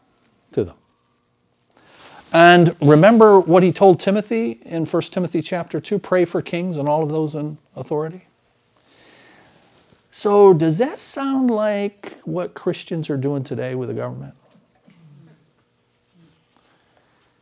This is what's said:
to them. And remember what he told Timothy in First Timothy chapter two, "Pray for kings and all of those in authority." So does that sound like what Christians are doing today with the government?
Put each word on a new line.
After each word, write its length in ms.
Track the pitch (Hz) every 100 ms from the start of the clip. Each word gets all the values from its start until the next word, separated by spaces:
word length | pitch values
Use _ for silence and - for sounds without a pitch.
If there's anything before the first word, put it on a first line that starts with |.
| _ _ _ _ _
to 100 | -
them. 120 | 95 - _ _ _ _ _ _ _ _ _ _ _ - - - -
And 440 | 165 170 175 170 -
remember 580 | 143 151 190 233 220 196
what 220 | 170 180
he 100 | 185
told 280 | 160 196 170
Timothy 600 | - 208 202 226 233 226
in 220 | - 165 156
First 280 | 170 156
Timothy 300 | - 175 165
chapter 360 | 156 180 165 156
two, 200 | - 202
"Pray 260 | - 185 170
for 160 | 170
kings 360 | 160 170 180 160
and 120 | 143
all 140 | 151
of 60 | 151
those 260 | 156 156 151
in 240 | 151 151 _ -
authority." 500 | 131 151 160 180 - _ _ _ _ _ _ _ _ - - _ _ _ _ _ _ _ _
So 440 | - 208 202 202
does 260 | 165 160 160
that 200 | 262 370
sound 520 | - - 269 269 254
like 640 | 214 214 202 202 - - -
what 300 | - 165 175
Christians 560 | - - 160 - 170 151
are 80 | 143
doing 260 | 135 143
today 320 | 131 123 127 127
with 140 | 120
the 60 | 117
government? 380 | 123 127 139 - _ _ _ _ _ 170 160 143 160 160 _ _ _ _ _ _ _ 180 160 _ _ _ _ _ _ _ _ _ _ _